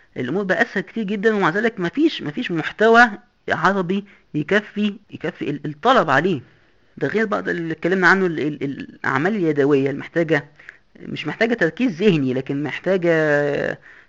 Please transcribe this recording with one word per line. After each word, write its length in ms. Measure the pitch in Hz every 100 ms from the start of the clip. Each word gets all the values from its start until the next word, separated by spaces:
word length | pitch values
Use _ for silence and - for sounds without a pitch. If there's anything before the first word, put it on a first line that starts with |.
| _ -
الأمور 260 | 123 175
بقى 180 | 196 185
أسهل 200 | 240 196
كتير 220 | 185 226
جدًا، 300 | 202 208 220
ومع 160 | 208 175
ذلك 300 | 190 226 220
مفيش، 420 | 175 - 311 -
مفيش 280 | 147 247 247
محتوى 580 | 165 - - 220 226 240 202 _ _ -
عربي 560 | 160 165 202 175 196 202 - _
يكفي، 600 | 147 151 202 208 202 208 196 -
يكفي 400 | 135 165 - -
ال-، 100 | 147 156
الطلب 440 | 147 240 254 165
عليه. 300 | 135 180 147 - _ _ _ _ -
ده 120 | 139
غير 180 | 202 220
بقى 160 | 202
ده 80 | 190
اللي 200 | 175 165
اتكلمنا 360 | 160 170 190 175
عنه، 180 | 190 185
ال-، 140 | 151
ال-، 220 | 143 147
الأعمال 720 | 135 131 - - - 135 175 220
اليدوية 540 | 160 143 139 143 139
المحتاجة، 540 | 139 - 165 160 147 143 - - - _ -
مش 240 | - - 151
محتاجة 280 | - 240
تركيز 480 | 233 165 - 247 156
ذهني، 320 | 214 160 131
لكن 280 | 127 131 139
محتاجة 1160 | 147 - 175 190 170 160 156 147 147 147 - - - -